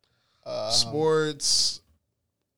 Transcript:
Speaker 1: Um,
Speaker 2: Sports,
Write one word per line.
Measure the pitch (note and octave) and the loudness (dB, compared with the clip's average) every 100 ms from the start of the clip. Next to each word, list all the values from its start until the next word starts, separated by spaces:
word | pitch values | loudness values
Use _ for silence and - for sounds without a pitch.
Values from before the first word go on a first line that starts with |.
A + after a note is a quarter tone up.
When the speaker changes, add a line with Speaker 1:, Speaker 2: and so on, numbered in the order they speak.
| _ _ _ _ | _ _ _ _
Speaker 1:
Um, | - B2 G#2+ | -10 -6 0
Speaker 2:
Sports, | A2+ - D3 D#3 D#3 D#3 C#3+ - - - - _ _ _ _ _ _ _ | 0 0 0 2 2 0 -2 0 2 2 -2 _ _ _ _ _ _ _